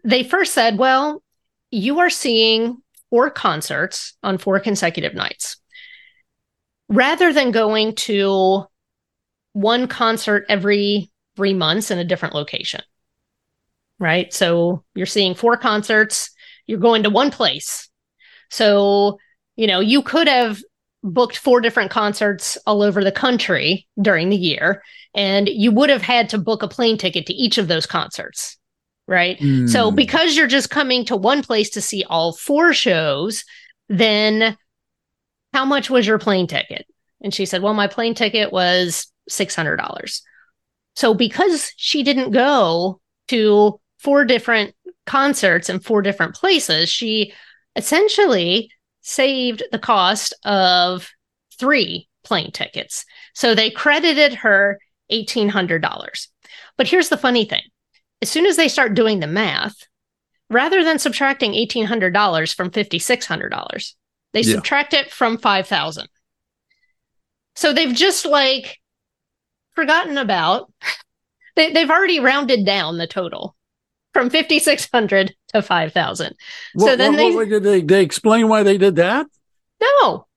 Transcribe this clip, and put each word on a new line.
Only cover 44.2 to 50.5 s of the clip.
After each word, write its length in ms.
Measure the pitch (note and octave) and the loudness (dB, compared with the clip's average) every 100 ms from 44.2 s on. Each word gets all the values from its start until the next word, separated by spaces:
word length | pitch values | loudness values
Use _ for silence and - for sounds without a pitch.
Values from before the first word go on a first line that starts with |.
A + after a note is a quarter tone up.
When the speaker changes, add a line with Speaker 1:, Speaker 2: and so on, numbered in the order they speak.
| B3+ | 4
Speaker 1:
different 480 | A#3+ - A3+ G3 _ - _ - | 0 2 -2 -2 _ -20 _ -4
concerts 640 | C4+ C#4 - F#3+ F3 - | 0 0 2 2 0 -2
in 100 | F#3 | -8
four 220 | - G#3+ | -2 0
different 320 | G3 G3 E3 | 0 -2 -6
places, 560 | - F#4 E4+ - D#3+ E3+ | -2 0 0 0 -2 -2
she 440 | - A3+ A3 G#3 - - _ _ G3+ | -4 -4 -4 -4 -8 -20 _ _ -8
essentially 960 | G#3 D#4+ G#4 G#4 G4 G#3 F3 G3 A3 _ _ _ - | -2 0 2 2 2 2 0 -2 -4 _ _ _ -10
saved 580 | - C4+ C4+ B3 A3+ - | -2 0 0 -4 -6 -8
the 80 | A3+ | -6
cost 540 | - G#3 F3+ G#3+ - - | 0 2 2 0 -6 -8
of 640 | G#3 | -2